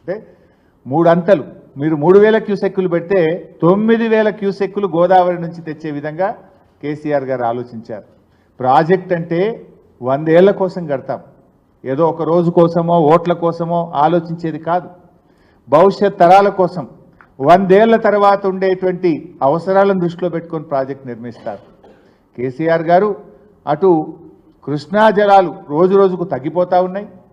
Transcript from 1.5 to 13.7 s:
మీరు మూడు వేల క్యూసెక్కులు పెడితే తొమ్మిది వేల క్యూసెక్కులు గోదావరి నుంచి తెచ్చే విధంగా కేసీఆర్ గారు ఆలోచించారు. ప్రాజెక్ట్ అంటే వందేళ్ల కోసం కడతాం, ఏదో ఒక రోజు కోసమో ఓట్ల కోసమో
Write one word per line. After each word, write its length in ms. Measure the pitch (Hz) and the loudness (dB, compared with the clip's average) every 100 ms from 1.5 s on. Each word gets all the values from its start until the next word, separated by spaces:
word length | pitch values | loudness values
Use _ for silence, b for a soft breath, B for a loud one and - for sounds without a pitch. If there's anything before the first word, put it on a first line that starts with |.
| - - 135 | -18 -20 -6
మీరు 160 | 151 156 | -4 0
మూడు 160 | 151 196 | 4 6
వేల 140 | 208 220 220 | 6 2 -2
క్యూసెక్కులు 440 | 196 196 190 185 | -4 -4 -4 -4
పెడితే 260 | 170 170 196 160 180 - - | -4 -2 0 0 -4 -10 -2
తొమ్మిది 420 | 160 196 220 226 226 | 0 2 2 0 2
వేల 180 | 220 214 190 | 0 0 -2
క్యూసెక్కులు 480 | 196 190 196 196 202 160 | -6 -4 -6 -4 -4 0
గోదావరి 440 | 180 185 180 175 | 4 4 2 -2
నుంచి 180 | 170 170 165 | -8 -12 -14
తెచ్చే 240 | 156 160 143 | -12 -10 -8
విధంగా 300 | 147 151 190 - - b b _ | -10 -4 -6 -6 -18 b b _
కేసీఆర్ 440 | 143 147 151 143 131 | -10 -8 -4 -4 -4
గారు 140 | 127 117 | -4 -4
ఆలోచించారు. 560 | 120 120 117 113 107 - _ _ _ _ _ | -4 -8 -14 -14 -16 -16 _ _ _ _ _
ప్రాజెక్ట్ 540 | 127 139 160 185 180 170 | 0 2 2 0 0 -6
అంటే 220 | 170 170 202 233 - _ _ _ 123 | -4 -4 -4 -6 -16 _ _ _ -4
వందేళ్ల 420 | 139 160 160 196 190 | -4 2 4 4 2
కోసం 240 | 190 185 165 | -4 -6 -6
కడతాం, 280 | 139 131 120 - _ _ _ _ _ | -8 -6 -10 -12 _ _ _ _ _
ఏదో 200 | 120 135 165 | -10 -2 -2
ఒక 100 | 165 156 | -2 -2
రోజు 220 | 170 170 175 | 0 0 2
కోసమో 380 | 170 175 170 170 147 | 2 2 0 2 4
ఓట్ల 180 | 170 170 170 | 2 2 -2
కోసమో 380 | 170 165 170 | -2 -4 -4